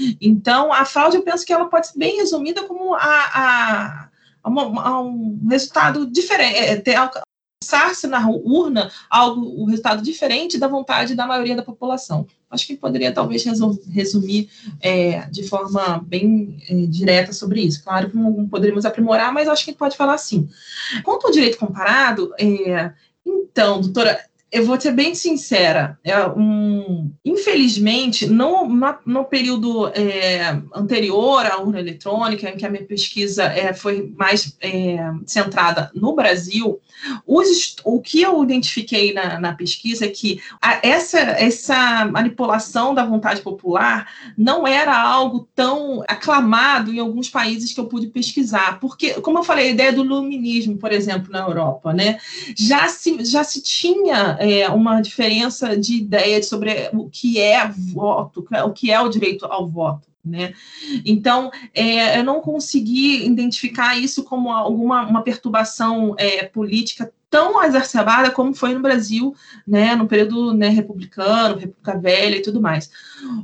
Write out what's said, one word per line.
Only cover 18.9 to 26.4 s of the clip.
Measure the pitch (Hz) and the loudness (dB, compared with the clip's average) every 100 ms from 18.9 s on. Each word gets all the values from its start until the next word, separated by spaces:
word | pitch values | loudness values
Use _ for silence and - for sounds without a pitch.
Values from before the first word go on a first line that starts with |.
| 226 226 220 233 | 0 2 2 2
mas | 285 302 | 0 2
acho | 294 | 0
que | - | -2
pode | 302 277 - | -4 -4 0
falar | 277 | 0
assim. | 302 - 202 147 - - - - 233 | 0 0 -2 -2 -6 -18 -12 -8 -6
Quanto | - 494 466 | -2 0 2
ao | |
direito | 302 240 233 | 4 4 0
comparado, | 202 185 190 254 262 208 180 - | -4 -2 2 2 2 0 -4 0
é, | 208 202 190 175 170 - _ _ | 0 2 0 -2 -4 -8 _ _
então, | 349 392 - - 202 196 | -4 -4 -2 2 2 2
doutora, | 190 190 226 175 - _ _ | 0 2 2 0 -4 _ _
eu | 233 226 | 0 2
vou | 254 | 2
ser | 294 | 2
bem | 247 302 | 2 0
sincera, | 349 349 294 - 202 175 160 147 - | 0 -2 -2 0 2 2 2 -2 -4
é | 160 202 185 | -2 0 0
um, | - | 2